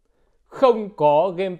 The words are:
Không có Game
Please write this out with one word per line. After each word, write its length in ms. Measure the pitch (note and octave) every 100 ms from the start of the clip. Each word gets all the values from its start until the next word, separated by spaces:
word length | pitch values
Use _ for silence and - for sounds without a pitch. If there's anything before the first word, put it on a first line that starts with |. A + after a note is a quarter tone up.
| _ _ _ _ _
Không 440 | - B3+ A3+ G3+ -
có 380 | D3+ D3 F#3 E3+
Game 180 | F#3+ F3